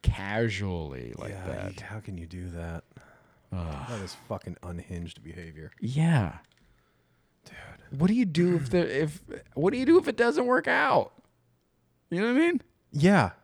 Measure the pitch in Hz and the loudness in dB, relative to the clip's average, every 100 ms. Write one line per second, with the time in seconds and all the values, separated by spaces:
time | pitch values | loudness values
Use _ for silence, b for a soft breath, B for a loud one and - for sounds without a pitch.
0 | - - 98 107 117 98 101 87 76 65 | 2 0 -4 0 0 -2 -6 -6 -8 -10
1 | 60 - - 98 92 57 67 95 - 107 | -12 -10 -12 -10 -8 -8 -8 -10 -12 -12
2 | 107 92 82 90 90 85 85 82 _ - | -10 -12 -12 -12 -10 -8 -8 -10 _ -20
3 | b b b b _ 92 82 71 120 113 | b b b b _ -8 -6 -8 -10 -10
4 | 92 - - 101 - 87 92 87 - 87 | -10 -14 -10 -10 -8 -12 -10 -12 -10 -10
5 | 85 - 80 82 82 76 78 _ 113 135 | -10 -12 -18 -16 -16 -16 -18 _ -4 0
6 | 165 151 92 - _ _ _ _ _ _ | 2 2 0 -6 _ _ _ _ _ _
7 | _ _ _ _ - - - - - 135 | _ _ _ _ -20 -20 -20 -20 -12 0
8 | 180 226 208 156 175 175 131 175 - 131 | 2 4 2 2 4 2 2 2 2 0
9 | 151 151 - - - - 170 247 262 339 | -2 -4 -16 -16 -10 0 0 2 6 6
10 | - 214 233 302 247 254 262 - 269 185 | 6 2 2 4 2 2 2 2 4 4
11 | - _ _ _ _ _ _ _ _ _ | 2 _ _ _ _ _ _ _ _ _
12 | _ 170 226 254 339 330 - _ _ 147 | _ -2 2 2 2 0 -6 _ _ 2
13 | 175 196 98 - | 6 6 4 -2